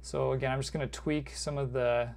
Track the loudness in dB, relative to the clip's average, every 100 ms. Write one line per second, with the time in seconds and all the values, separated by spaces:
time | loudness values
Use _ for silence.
0 | -4 0 2 2 2 0 -2 -2 -2 -2
1 | 0 0 -2 -6 -4 -2 0 2 4 4
2 | 2